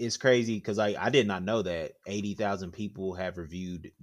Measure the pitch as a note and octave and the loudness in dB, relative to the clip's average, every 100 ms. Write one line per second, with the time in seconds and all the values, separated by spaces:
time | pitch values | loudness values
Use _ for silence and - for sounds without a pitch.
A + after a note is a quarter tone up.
0 | A#2 - C3+ B2 A#2 G#2+ G#2 G#2 G#2 F#2 | -4 2 6 6 4 0 -2 0 2 2
1 | G#2 C3+ G#2+ F#2 F#2 A2+ F2+ E2 D#2 - | 4 4 4 2 0 0 0 -2 -4 -8
2 | - G2+ G2+ G2+ G#2 G2 F2+ F2 G#2 G2 | -6 -4 -2 -2 0 -2 -4 -8 -8 -6
3 | F#2+ F2+ F#2 F2 E2 F2 F#2 F2 D#2 - | -6 -4 -6 -6 -8 -8 -6 -8 -10 -18